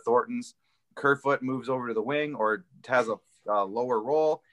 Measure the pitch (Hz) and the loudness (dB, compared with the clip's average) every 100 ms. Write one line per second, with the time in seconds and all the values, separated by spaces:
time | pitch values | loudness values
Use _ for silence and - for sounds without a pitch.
0 | - 120 117 123 120 - _ _ _ - | 2 2 2 -6 -10 -18 _ _ _ -2
1 | 139 135 139 135 131 131 117 131 120 110 | 2 2 0 0 -2 -4 -4 -4 -2 -2
2 | 113 147 151 120 107 104 - - - 127 | -2 -2 -2 0 0 0 -6 -20 0 2
3 | 113 101 _ _ 101 104 98 110 123 113 | 2 -4 _ _ -2 0 0 -2 -2 -2
4 | 117 156 156 165 _ | 0 2 2 0 _